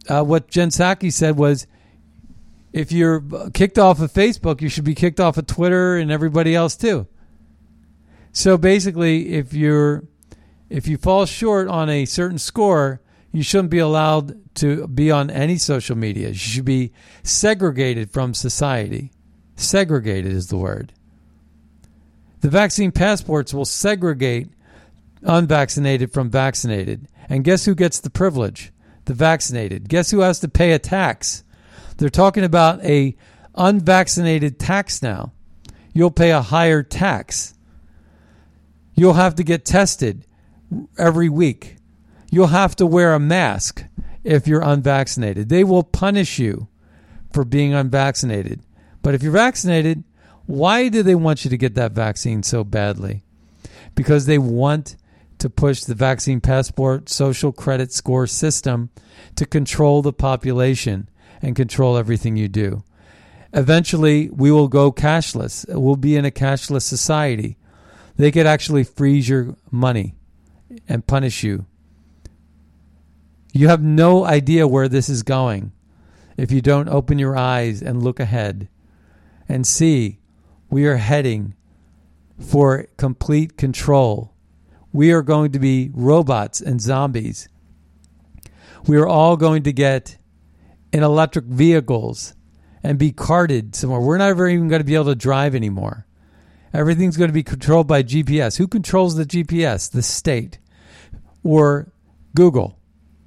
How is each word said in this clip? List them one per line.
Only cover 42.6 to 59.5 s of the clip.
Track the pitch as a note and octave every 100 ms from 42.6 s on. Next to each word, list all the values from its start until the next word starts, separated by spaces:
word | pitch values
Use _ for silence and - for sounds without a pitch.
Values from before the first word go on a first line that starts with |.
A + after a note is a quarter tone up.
| F#3+ -
to | F3
wear | F3 E3+
a | D#3
mask | D3 F3+ D3 G2 - - - - - -
if | - D3+ D3+
you're | D3+
unvaccinated. | D#3+ C#3+ C3 C#3 C3 - G#2+ G2 G#2
They | F3 G3
will | F3+
punish | E3+ - G3 G3+ F3 -
you | A#2 - G#2+ _ _ _ _ - -
for | D3
being | B2 C#3 C#3+
unvaccinated. | C#3+ C3 C3+ C#3 - B2+ G#2 - - - _ _ -
But | C#3+
if | C3+
you're | D3+
vaccinated, | F3 B3 B3 F3+ E3 D#3 D#3+ - _ _ _ -
why | C#3 E3+ A3+ B3+
do | A3
they | F#3+ F3+
want | D#3+ D3+
you | C3+
to | B2
get | B2+ G#2+
that | A2+
vaccine | G#2 A2 G#2 A#2 A2
so | - B2
badly? | G#2 G#2+ G#2 G2+ G2+ G2+ - _ _ _ - - -
Because | - C#3 D3 C3+
they | D3+
want | B2+ A#2 C#3 D3+ C#3+ - _ _ _ -
to | B2+
push | - C#3+ C3+
the | - G#2+
vaccine | C3 B2+ - C3
passport, | - C3 C3 - C3 C3 -
social | - C#3 C3 D3
credit | - - C3 B2+
score | - - B2+ B2
system | - D#3 - C#3 A#2+ A#2+ - - - - -
to |
control | D3